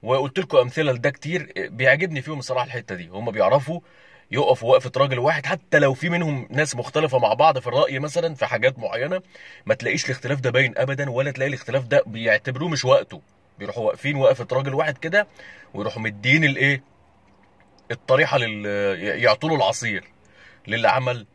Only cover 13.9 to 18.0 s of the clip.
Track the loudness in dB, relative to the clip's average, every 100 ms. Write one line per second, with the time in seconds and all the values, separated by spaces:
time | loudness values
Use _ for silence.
13.9 | -2 -4 2 4 2 0 -2 -2 -2 -2
14.9 | -4 -2 0 -2 -8 -20 -20 -16 -8 -6
15.9 | -4 -8 -4 2 4 4 2 0 0 _
16.9 | _ _ _ _ _ _ _ _ _ _
17.9 | -12